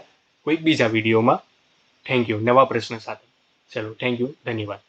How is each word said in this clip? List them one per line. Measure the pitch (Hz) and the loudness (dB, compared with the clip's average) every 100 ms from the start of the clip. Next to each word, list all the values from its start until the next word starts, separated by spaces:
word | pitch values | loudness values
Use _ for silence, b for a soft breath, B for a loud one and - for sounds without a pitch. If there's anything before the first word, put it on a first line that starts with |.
| - _ _ _ | -2 _ _ _
કોઈક | 143 165 | -2 0
બીજા | 160 135 117 | 2 2 2
વીડિયોમાં. | 110 110 110 120 170 - _ _ _ _ _ - | 0 2 4 4 0 -2 _ _ _ _ _ -4
Thank | 127 113 | -2 0
you. | 107 | -2
નવા | 113 127 | 2 4
પ્રશ્ન | 131 120 - 113 | 4 0 -6 -10
સાથે. | - 110 _ _ _ _ _ | -12 -16 _ _ _ _ _
ચલો, | 123 107 110 | -10 -8 -6
thank | 127 120 | -4 -2
you. | 127 156 131 | -4 -6 -8
ધન્યવાદ. | 113 101 98 | -6 -6 -10